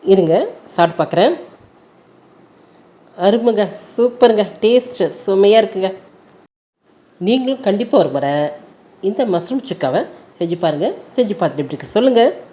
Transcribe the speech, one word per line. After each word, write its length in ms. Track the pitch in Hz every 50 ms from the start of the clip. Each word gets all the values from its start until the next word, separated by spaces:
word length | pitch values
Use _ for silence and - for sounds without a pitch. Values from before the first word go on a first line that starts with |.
| - - 190
இருங்க, 200 | 190 180 160 160 202 302 466 - - - - -
சாப்பிட்டு 260 | - 170 165 156 - 160
பார்க்குறேன். 320 | - - 160 190 277 349 311 - - - _ - _ _ _ _ _ _ _ _ _ _ _ _ _ _ _ _ _ _ _ _ _ _ _ _ _ _ _ _ _ _ - 180
அருமைங்க, 400 | 196 226 233 233 240 220 208 208 180 - - - - -
சூப்பருங்க, 520 | - 233 247 240 - 240 233 226 208 202 175 - - -
டேஸ்ட் 380 | 214 240 254 247 - - - 190 - 190 - -
செமையா 340 | - 196 190 196 202 214 226 214
இருக்குங்க. 280 | 202 - 190 185 190 190 - - - _ _ _ _ _ _ _ _ _ _ _ _ _ _ _ _ _ _ _ _ _ _ 175 190
நீங்களும் 360 | 240 262 254 254 269 262 - 202
கண்டிப்பா 280 | 196 202 240 233 - 240 160
ஒரு 100 | 135 131
முறை 180 | 139 131 139 143 147 147 147 147 - - - - _ _ _ _ _ - 190
இந்த 140 | 208 - 262 220 185
மஷ்ரூம் 340 | 170 165 - 254 269 - -
சுக்காவை 320 | 180 - - 131 131 185 285 - - - - _ _ _
செஞ்சு 180 | 175 170 175 170 180
பாருங்க. 240 | 165 151 147 170 254 415 - - - -
செஞ்சு 180 | - 247 208 202
பார்த்துட்டு 260 | - 180 156 135 143 143
எப்படி 120 | 139 -
இருக்கு 220 | - - - -
சொல்லுங்க. 260 | 214 240 269 254 233 233 285 - - - -